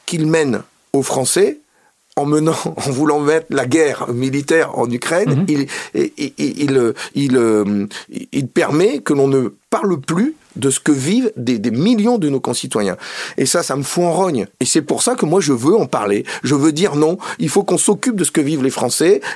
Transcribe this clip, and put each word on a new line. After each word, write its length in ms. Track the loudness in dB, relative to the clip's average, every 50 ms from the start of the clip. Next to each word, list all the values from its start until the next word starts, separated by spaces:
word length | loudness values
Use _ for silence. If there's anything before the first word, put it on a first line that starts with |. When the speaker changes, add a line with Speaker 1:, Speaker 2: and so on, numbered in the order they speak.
| _
Speaker 1:
qu'il 220 | -6 -2 0 0 2
mène 340 | 2 2 2 2 0 -4 -6 -12 _ _ _ _
aux 120 | -2 -2 -2
Français 560 | 0 -2 -2 -2 0 2 2 2 2 0 -4 _ _ _ _ _ _ _ _ _ _ _ -4
en 80 | 0
menant, 320 | 2 2 2 2 2 0 0 -4
<laughs> 0 |
en 260 | -8 -8 -6 -4 -4
voulant 300 | -2 0 2 2 2 2
mettre 260 | 2 2 2 0 0 -2
la 140 | -2 -2 0
guerre 440 | 2 2 2 2 2 0 -4 -6 -6
militaire 640 | -4 -2 -2 -2 -2 -2 0 2 2 2 2 0 0 -2
en 140 | -2 -2
Ukraine. 380 | -2 -4 -4 -2 0 0 2 2
Speaker 2:
Mhm. 160 | 2 0 2 2
Speaker 1:
Il, 200 | 0 0 0 -4 -6 -12 -12 -6 -2
il, 180 | -2 -2 -2 -2 -6
il, 160 | -8 -8 -6 -4
il, 560 | -4 -4 -2 -2 -2 2 2 4 2 2 0 -4 -10 -8 -4
il, 220 | -2 0 2 4 4
euh, 500 | 4 4 4 2 2 2 0 -2 -2 -4 -8 -14 -16 -14 -14 -14 -12 -6 -4
il 140 | -4 -4 0
permet 500 | 0 0 0 2 2 2 2 2 2 0
que 140 | -2 0 2
l'on 160 | 2 4 4
ne 240 | 4 2 0 0 -6 _ _ _
parle 320 | -4 -2 0 0 -2 -2
plus 340 | -4 -4 -2 0 0 0 -2 -6 _ _ _ -2
de 120 | -2 -2
ce 120 | -2 0
que 100 | 0 0
vivent 400 | 0 0 0 0 0 2 0 0 -4 -4
des, 220 | -2 -2 -2 0
des 120 | -2 -2
millions 460 | -2 0 2 2 2 2 2 2 2 2
de 100 | 0 0
nos 140 | -2 -2
concitoyens. 560 | -2 -2 -4 -4 -6 -4 -2 -2 0 0 -2 -4 -8 -14 -12 -12 -12 -8 -4 -2
Et 80 | -2
ça, 180 | 0 0 0 0
ça 140 | 0 -4 -4
me 60 | -4
fout 200 | -4 -2 0 0
en 80 | 0
rogne. 360 | 2 0 0 0 0 -2 -4 -6 _ _
Et 60 | -4
c'est 160 | 0 0 0
pour 200 | 0 0 -2 0
ça 140 | 0 -2 0
que 100 | 0 0
moi, 140 | 2 2 2
je 140 | 2 2 0
veux 240 | 2 2 4 4 4
en 80 | 2
parler. 400 | 0 -2 -2 0 0 0 0 -2 -4 -10 -6 -2
Je 120 | 0 0
veux 180 | 2 2 2 2
dire 240 | 2 0 0 2 2
non, 200 | 2 2 0 -2 -6 -12 -6 -4
il 80 | -4 0
faut 160 | 0 0 0
qu'on 140 | 2 0 0
s'occupe 400 | 2 2 0 0 0 -2 -2 0
de 80 | -2
ce 60 | 0
que 100 | 0 0
vivent 200 | 0 0 0 0
les 80 | 0 -2
Français. 520 | -2 -2 -2 -2 0 2 4 4 4 2 0 -6 -8